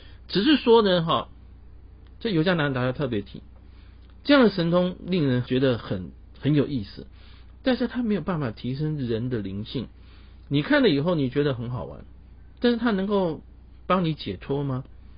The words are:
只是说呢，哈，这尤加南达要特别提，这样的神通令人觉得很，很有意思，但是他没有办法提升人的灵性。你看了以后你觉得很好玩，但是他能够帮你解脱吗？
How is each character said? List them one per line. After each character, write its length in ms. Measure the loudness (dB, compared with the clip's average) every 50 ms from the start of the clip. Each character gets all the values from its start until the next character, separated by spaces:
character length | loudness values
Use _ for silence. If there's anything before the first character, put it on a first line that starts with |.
| -20 -20 -20 -20 -10 -4
只 160 | -2 2 4
是 120 | 4 4
说 260 | 4 6 6 6 6
呢， 200 | 6 4 2 2
哈， 260 | 2 0 0 -2 -2 -6 -12 -20 -20 -20 -20 -20 -20 -20 -20 -20 -20 -20 -20 -20 -20 -20 -12 -8
这 80 | -4 0
尤 140 | 0 2
加 100 | 2 2
南 220 | 2 2 0 0 0
达 100 | 0 -2
要 80 | -2
特 160 | -2 -2 -2 -2
别 140 | -2 -4
提， 200 | -4 -6 -12 -18 -18 -18 -20 -20 -20 -20 -20 -20 -20 -20 -20 -20 -20 -20 -20 -4 2
这 100 | 4 6
样 100 | 6 6
的 60 | 6
神 200 | 4 2 0 2
通 260 | 2 2 2 0 -2 -6 -6
令 200 | -2 0 2 2
人 160 | 2 2 0 0
觉 140 | 0 0 2
得 200 | 2 2 0 0
很， 320 | -4 -6 -8 -8 -8 -10 -16 -20 -20 -20 -10 -4
很 160 | 0 2 2
有 120 | 2 2
意 180 | 0 -2 -6 -6
思， 220 | -8 -12 -16 -18 -18 -20 -20 -20 -20 -20 -20 -20 -20 -14 -4
但 160 | -2 0 0 0
是 100 | -2 -4
他 140 | -4 -4
没 120 | -2 -2 -2
有 60 | -2
办 200 | -2 -2 -2 -2
法 100 | -2 -4
提 240 | -6 -6 -6 -6 -4
升 240 | -4 -4 -4 -4 -4
人 320 | -4 -2 -2 -2 -4 -4
的 80 | -4 -4
灵 260 | -6 -6 -8 -8 -8
性。 240 | -8 -8 -8 -8 -8 -12 -20 -20 -20 -20 -20 -20 -20 -20 -18 -6 -2
你 120 | -2 0
看 200 | 0 2 2 4
了 60 | 4 4
以 100 | 4 2
后 140 | 2 0 0
你 140 | 0 0 0
觉 160 | 0 0 0
得 80 | 0
很 160 | 0 -4 -6 -6
好 160 | -6 -8 -8
玩， 220 | -10 -12 -14 -18 -18 -20 -20 -20 -20 -20 -20 -20 -20 -6 -2
但 140 | 0 0
是 60 | 0 2
他 120 | 0 0
能 160 | 0 0 0
够 360 | 0 0 0 0 0 -4 -6 -10 -18 -20 -20 -20 -20 -20 -8 -2
帮 200 | 0 0 2 2
你 80 | 0 -2
解 240 | -4 -6 -8 -8 -8
脱 260 | -6 -4 -4 -2 -2
吗？ 180 | -4 -4 -6 -6 -10 -16 -20 -20 -20 -20